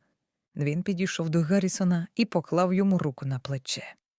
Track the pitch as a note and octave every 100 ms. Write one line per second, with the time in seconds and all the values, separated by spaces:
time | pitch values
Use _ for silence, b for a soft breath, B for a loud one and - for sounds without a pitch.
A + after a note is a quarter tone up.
0 | _ _ _ _ _ - C#3+ D#3 G3 F3
1 | F#3+ - E3 E3+ D#3 G3 F#3+ - F#3 F3
2 | F3 - A#3 F3 - E3 F#3 F#3 G3 F3+
3 | D3 B2+ C3+ C3 - C3+ - - - -
4 | _